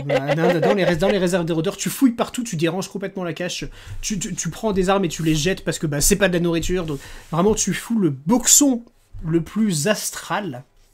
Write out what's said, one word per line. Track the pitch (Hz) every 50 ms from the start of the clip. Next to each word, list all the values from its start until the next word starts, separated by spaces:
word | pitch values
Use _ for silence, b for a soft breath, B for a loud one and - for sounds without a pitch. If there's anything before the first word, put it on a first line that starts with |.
| 135
Bah, | 143 - - - 143 147
dans, | 156 165 180 180 165
dans | - - 208
les | 202 175
rés-, | 170 175 160
dans | 185 202
les | 208 196
réserves | 180 175 170 185 170
des | 160 170
rôdeurs, | 160 156 196 196
tu | - - 185
fouilles | - - 277 254
partout, | 233 - 226 - - - 240
tu | - - 156
déranges | 165 160 156 190 185 -
complètement | - 190 196 190 196 196 180
la | 170 156
cache, | - 175 180 180 - 160 - B B B B B B
tu, | B - 214 190
tu, | - 214 185
tu | - - 170
prends | - - - 226 202
des | 190 185 175
armes | 196 196 196
et | 165
tu | - - 160
les | 160 156
jettes | 156 139 185 190 - -
parce | - 160 -
que, | - 156
bah, | 143 143
c'est | 139 - 202 185
pas | 202 185
de | 175
la | 175
nourriture, | 170 175 165 170 160 - 180 185 175
donc | 156 147 135 B B B B B B
vraiment, | - 156 180 214 214
tu | 208 - 208 165
fous | - - - 233 226
le | 196 156
boxon | 139 127 139 160 226 247 247 - - - 294 285 254 233 - - _ _ _ _ - - -
le | 160 160 165 160
plus | - - 208 220 214 180 147 143 202
astral. | 214 208 - - - - - - 165 190 208 180 127 123 135 _ _ _ _ _